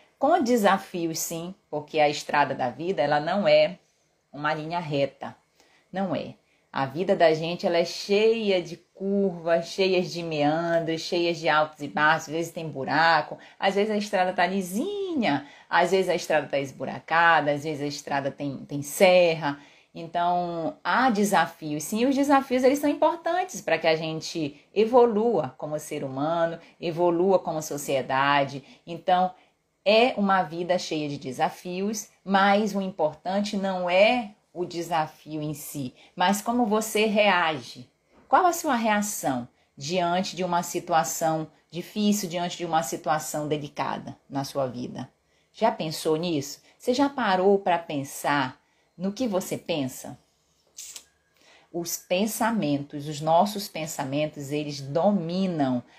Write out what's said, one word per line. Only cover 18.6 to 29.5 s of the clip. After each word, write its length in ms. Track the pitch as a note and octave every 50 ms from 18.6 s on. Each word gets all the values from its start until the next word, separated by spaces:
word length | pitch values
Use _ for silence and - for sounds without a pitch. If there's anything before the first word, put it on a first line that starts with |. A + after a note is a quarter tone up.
| -
tem 180 | - D3 C#3+ C3+
serra. 760 | - - - G3 F#3 F3+ F3+ F3 E3+ D#3+ D#3 D#3+ C#3+ D3 C#3+ - - _ _ _ _ -
Então, 840 | E3+ E3 D#3+ E3 F3 F3 F3 F3+ F3+ F3 E3+ E3+ E3 D#3+ D3+ - _
há 280 | - F3 F#3 A3+ C4 C4
desafios. 720 | G#3 G#3 G#3 - F#3+ E3 E3+ - - - D#3+ D3+ D3 D3+ D3+
Sim, 220 | - G#3 A3 A#3+
os 100 | C#4 C4
desafios, 480 | C4+ C#4+ C#4+ C#4+ C4+ B3+ - B3 B3+ C4
eles 160 | B3+ C#4+ C#4+
são 100 | D4 C#4+
importantes 720 | - - D4+ D#4 F4 E4+ - E4+ F4 F#4 F#4+ - - F3+
pra 180 | - - D#3+
que 80 | D#3+ -
a 80 | D#3+ D#3+
gente 720 | D#3+ E3 D#3+ D#3+ D#3+ - - - E3+ D3+ C#3 - - _ _ -
evolua 800 | G3 A3 A3 B3+ A#3+ A#3+ A#3 G#3 G#3 A3+ A#3+ G#3+ D#3 C#3 C3 -
como 200 | - D#3 D3 D3+
ser 240 | D3+ - - D#3 D3 D3
humano, 520 | C3+ C3 C3+ D3 D#3+ E3+ E3+ E3 E3 E3 - - - _ -
evolua 580 | D3 F3 D3+ E3+ F3 F3 E3+ E3 F3+ G3 F#3
como 240 | F3+ - F3 D#3 D#3
sociedade. 1040 | - - C#3+ C#3+ - D3+ C#3 C3 A#2+ - C3 C3 C#3 C#3+ C#3+ C#3+ C#3+ C3+ C#3 C3+ - - - _ -
Então, 460 | E3 E3+ D#3+ - F#3 F3+ F3+ F#3 F3+ - _ _ _